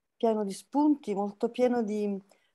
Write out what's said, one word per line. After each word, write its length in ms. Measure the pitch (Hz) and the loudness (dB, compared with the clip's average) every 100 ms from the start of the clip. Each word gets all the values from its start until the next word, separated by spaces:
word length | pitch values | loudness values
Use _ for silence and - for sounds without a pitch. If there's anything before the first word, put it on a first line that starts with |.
| _ _ | _ _
pieno 280 | 226 214 | 0 0
di 100 | 196 | -2
spunti, 600 | 185 - 277 302 285 - 196 | -8 -4 2 4 2 -2 -4
molto 340 | 202 - 233 | -4 -4 -4
pieno 320 | 240 247 240 | 0 0 0
di, 340 | 208 214 208 196 - _ _ | -2 -2 -4 -4 -10 _ _